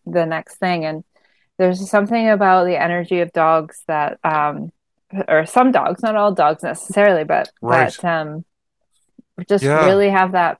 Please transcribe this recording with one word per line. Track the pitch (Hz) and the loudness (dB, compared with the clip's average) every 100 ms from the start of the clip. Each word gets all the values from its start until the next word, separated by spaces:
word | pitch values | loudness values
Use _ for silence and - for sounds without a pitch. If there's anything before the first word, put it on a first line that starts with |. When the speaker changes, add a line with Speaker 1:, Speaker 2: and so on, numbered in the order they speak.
| - | -6
Speaker 1:
the | 170 165 | -4 -2
next | 160 - - | -4 -10 -6
thing. | 190 175 | -4 -2
And | 156 156 - _ _ _ _ - | -4 -8 -14 _ _ _ _ -2
there's | 185 185 190 | -2 -2 -2
something | 208 202 233 226 | 0 0 0 2
about | 208 196 185 180 | 2 4 4 2
the | 175 | 0
energy | 170 175 170 180 | -2 -4 -2 -2
of | 170 | -2
dogs | 170 160 160 160 - - | 0 2 2 -2 -10 -6
that, | 151 147 - | -4 -4 -4
um, | 160 156 147 147 156 - _ _ _ 196 - | -4 -2 -2 -4 -10 -16 _ _ _ -8 0
or | 156 160 | 0 2
some | 247 254 | 2 2
dogs, | - - 180 | 2 -2 -4
not | 226 214 | -2 0
all | 208 | 0
dogs | 185 151 160 | 2 0 0
necessarily, | 170 165 - 196 208 175 | -6 -8 -6 2 4 2
but | 156 156 - _ | 0 -2 -4 _
Speaker 2:
Right. | 117 127 131 - | 0 2 2 -2
Speaker 1:
that, | |
um, | 180 160 156 156 - _ _ _ _ _ _ _ _ - 180 | -4 -4 -6 -10 -14 _ _ _ _ _ _ _ _ -14 -2
just | 202 | 0
Speaker 2:
Yeah. | 139 151 156 | 2 2 4
Speaker 1:
really | 196 202 | 4 4
have | 196 185 | 2 2
that, | 185 170 - | 0 -2 -2